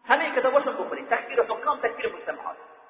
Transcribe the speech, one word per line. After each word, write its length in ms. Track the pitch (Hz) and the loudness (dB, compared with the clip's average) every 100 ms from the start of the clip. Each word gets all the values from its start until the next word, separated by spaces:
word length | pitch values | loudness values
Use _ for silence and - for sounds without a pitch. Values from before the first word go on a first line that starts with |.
| - | 4
همه 280 | 285 302 254 | 2 4 2
کتاباشون 400 | 262 285 269 - | 4 4 2 -4
بخونید. 320 | - - - | -6 -6 -2
تکفیر 340 | 233 - - | -2 0 0
حکام، 380 | - 330 302 277 | 2 0 -2 0
تکفیر 320 | 233 - - | -2 -2 -8
مجتمعات. 440 | - - 151 - - - - | -6 -8 -8 -10 -12 -18 -20